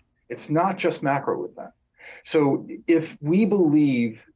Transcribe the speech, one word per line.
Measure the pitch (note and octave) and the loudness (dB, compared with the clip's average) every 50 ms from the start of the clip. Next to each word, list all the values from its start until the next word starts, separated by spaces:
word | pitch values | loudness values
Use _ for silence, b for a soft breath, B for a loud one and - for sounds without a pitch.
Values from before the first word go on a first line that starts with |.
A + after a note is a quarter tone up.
| _ _ _ _ _ - | _ _ _ _ _ -16
It's | A#2+ - - - | -14 -12 -6 -2
not | D3+ D#3+ F3 F#3+ F#3 F#3 | 0 0 0 0 0 -2
just | - E3+ - - - | -2 -2 -2 -2 -2
macro | C#3+ C#3 C#3 C#3 - G2+ - | -2 -2 -2 -2 -4 -4 -6
with | - - - | -6 -10 -12
them. | - - - - _ _ _ _ B B B B B B | -16 -18 -18 -20 _ _ _ _ B B B B B B
So | - - D#3+ D3 C#3 C3+ - - - - - - | -2 0 2 2 2 0 -2 -4 -8 -16 -6 0
if | - E3+ D#3+ D#3 - - - | 2 2 2 0 -2 -10 -8
we | D3 D3 E3+ G3 A3 | -2 0 2 2 2
believe | F#3+ G#3 G3+ F3+ D3+ C#3+ D3+ D3+ C#3+ C3 A#2+ A#2+ A#2 A2 - - _ _ | 2 2 2 2 4 4 4 4 4 2 2 0 -2 -4 -8 -18 _ _